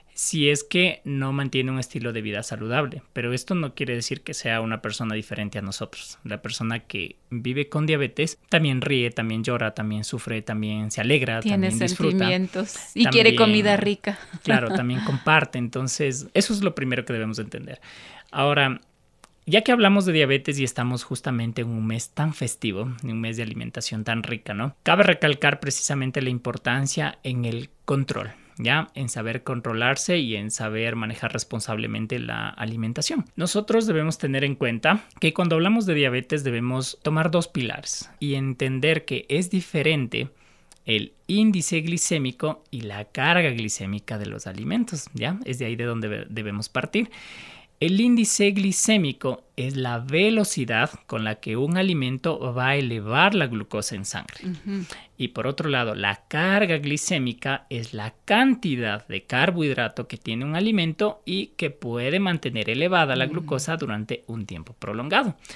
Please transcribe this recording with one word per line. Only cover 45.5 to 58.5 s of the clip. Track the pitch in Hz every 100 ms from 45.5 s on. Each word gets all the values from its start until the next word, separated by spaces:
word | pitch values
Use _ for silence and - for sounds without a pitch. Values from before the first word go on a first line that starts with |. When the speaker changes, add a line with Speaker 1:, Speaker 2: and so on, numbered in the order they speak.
| 123
Speaker 1:
de |
ahí | 117 117
de |
donde | 120 117 110
ve-, | 104 -
debemos | 110 107 101 -
partir. | 127 - 208 - - - - - - - -
El | 160 190
índice | 240 233 208 - 202
glicémico | 196 196 180 - 214 151 - 135 123 - -
es | 127 135
la | 127 120
velocidad | 131 156 208 220 196 - 120 113 143 - -
con | 113
la | 110 107
que | - 110
un | 147 185
alimento | 190 160 127 131 165 151 127
va | 123 131
a | 143
elevar | 127 117 104 131 190 202
la | 139
glucosa | 110 95 107 -
en | 104
sangre. | - 92 - - 185
Speaker 2:
Ujú. | 160 202 196 175 - - -
Speaker 1:
Y | 127
por | - 120
otro | 139 156
lado, | 131 117
la | 101 101 101 -
carga | 151 185 202 196 156
glicémica | 143 147 - 170 127 117 139 135 -
es | 117 113
la | 110 107 -
cantidad | - 208 269